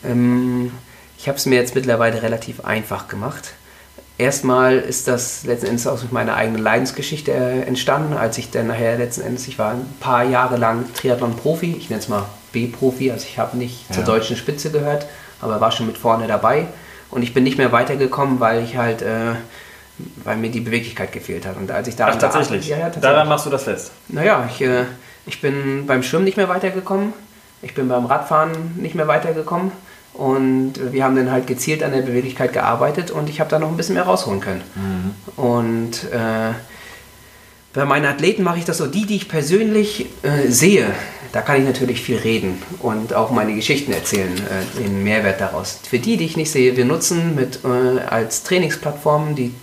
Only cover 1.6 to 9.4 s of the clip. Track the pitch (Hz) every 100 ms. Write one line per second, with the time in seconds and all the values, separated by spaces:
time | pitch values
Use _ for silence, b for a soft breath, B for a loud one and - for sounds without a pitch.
1.6 | 123 - 131 113 117 113 113 113 - 120
2.6 | - 110 107 98 - 101 117 151 - -
3.6 | B B B B - - 123 - 131 127
4.6 | 127 131 - - - 120 - - - 120
5.6 | 98 117 - 131 120 117 113 107 113 110
6.6 | 107 117 131 - - 151 - 131 127 127
7.6 | 131 127 - 143 156 147 113 117 - 120
8.6 | 113 117 113 120 120 - - 123